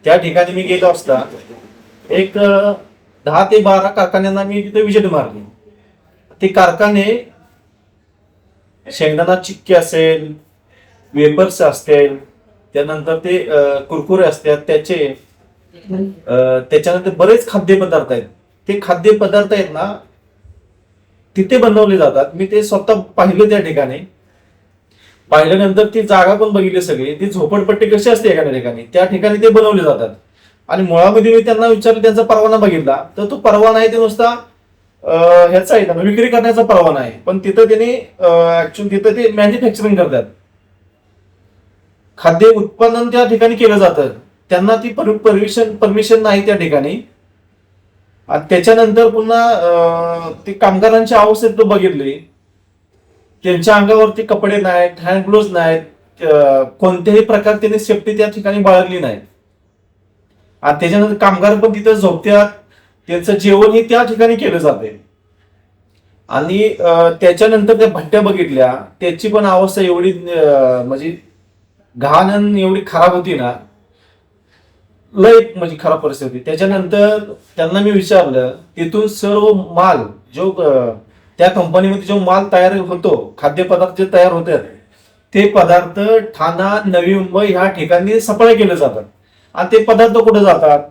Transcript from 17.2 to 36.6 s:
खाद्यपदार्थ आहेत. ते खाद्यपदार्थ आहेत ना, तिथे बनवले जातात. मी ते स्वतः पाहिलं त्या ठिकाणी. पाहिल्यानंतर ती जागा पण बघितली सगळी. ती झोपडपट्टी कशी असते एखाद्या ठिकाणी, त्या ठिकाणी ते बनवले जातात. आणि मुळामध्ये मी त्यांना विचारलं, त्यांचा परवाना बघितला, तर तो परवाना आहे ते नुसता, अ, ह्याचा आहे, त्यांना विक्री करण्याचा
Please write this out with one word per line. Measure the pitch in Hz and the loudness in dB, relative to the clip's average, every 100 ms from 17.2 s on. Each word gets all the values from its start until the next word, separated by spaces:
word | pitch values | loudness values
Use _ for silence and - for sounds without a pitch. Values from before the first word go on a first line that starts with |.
| 190 233 233 | 2 2 0
खाद्यपदार्थ | 202 170 196 180 160 - | -6 0 0 0 -4 -2
आहेत. | 120 104 _ _ _ - | -6 -8 _ _ _ -8
ते | 202 | -8
खाद्यपदार्थ | 196 175 208 214 196 202 196 | -4 0 2 2 2 0 0
आहेत | 202 156 | -4 -4
ना, | 156 196 208 _ _ _ _ _ _ _ _ _ _ _ _ _ - | -6 -8 -10 _ _ _ _ _ _ _ _ _ _ _ _ _ -6
तिथे | 190 254 | 0 2
बनवले | 226 208 208 185 | 4 4 2 2
जातात. | 143 - - | 2 0 -4
मी | 165 190 | -6 -2
ते | 208 | -2
स्वतः | 208 202 - | -2 -4 -2
पाहिलं | 208 - - 185 185 208 | -2 -2 0 0 2 2
त्या | 202 | 2
ठिकाणी. | 160 151 131 131 190 _ _ _ _ _ _ _ _ _ _ _ _ | -2 -4 -4 -8 -16 _ _ _ _ _ _ _ _ _ _ _ _
पाहिल्यानंतर | 151 160 190 196 190 208 | 0 2 2 2 2 0
ती | 220 | -2
जागा | 208 190 180 | 2 2 4
पण | 208 214 | 2 0
बघितली | 202 185 180 | 0 0 -2
सगळी. | 175 131 135 | -4 -6 -6
ती | 151 196 | -6 -6
झोपडपट्टी | 185 151 202 196 202 208 | -4 -2 -2 0 0 0
कशी | 208 220 | 0 2
असते | 226 220 | 0 0
एखाद्या | 160 151 | 0 -2
ठिकाणी, | 127 120 117 | -4 -6 -10
त्या | - 180 | -4 -2
ठिकाणी | 185 190 208 208 | 0 0 -2 2
ते | 226 | 4
बनवले | 214 214 202 | 4 4 2
जातात. | 156 - 113 - _ _ _ _ - | 0 -2 -6 -10 _ _ _ _ -8
आणि | 180 | -4
मुळामध्ये | 185 170 185 220 220 226 | 0 4 4 4 4 2
मी | |
त्यांना | 226 220 233 | 2 0 2
विचारलं, | 214 226 220 | 2 2 2
त्यांचा | 220 214 | 2 2
परवाना | 226 214 220 220 | 0 2 2 2
बघितला, | 202 165 135 135 - - | 2 0 -2 -4 -6 -10
तर | 208 | -8
तो | 285 | -2
परवाना | 233 208 220 226 | 0 2 4 4
आहे | 220 | 0
ते | 226 | 0
नुसता, | 220 214 233 240 - _ _ _ _ _ | -2 0 -2 -2 -14 _ _ _ _ _
अ, | - 165 170 175 175 | -4 2 6 6 6
ह्याचा | 185 185 240 | 2 2 0
आहे, | |
त्यांना | 190 170 | 0 -2
विक्री | 190 208 240 | -2 0 0
करण्याचा | 233 226 226 | 0 0 0